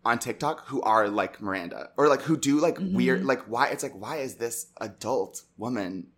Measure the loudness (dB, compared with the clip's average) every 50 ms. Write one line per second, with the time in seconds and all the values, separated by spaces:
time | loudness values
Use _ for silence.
0 | _ 2 0 0 0 -6 -6 -2 -2 -2 -2 -4 -8 -8 -6 -2 2 4 6 6
1 | 6 4 2 0 -2 -2 -4 -8 -6 -6 -4 -4 -6 -8 -10 -12 -14 -8 _ 4
2 | 6 6 6 4 2 0 0 2 2 2 2 4 4 2 2 0 -4 -2 2 2
3 | 4 4 2 2 2 0 0 0 -2 -4 0 0 2 0 0 -4 -6 -8 -8 -10
4 | -10 -8 -6 -6 -6 -8 -6 -6 -6 -6 -6 -6 -10 -12 _ -10 -10 -10 -10 _
5 | -4 -2 0 0 -2 -2 -6 -16 -18 _ _ -8 -6 -4 -2 -2 -4 -4 -6 -10
6 | -10 -12 _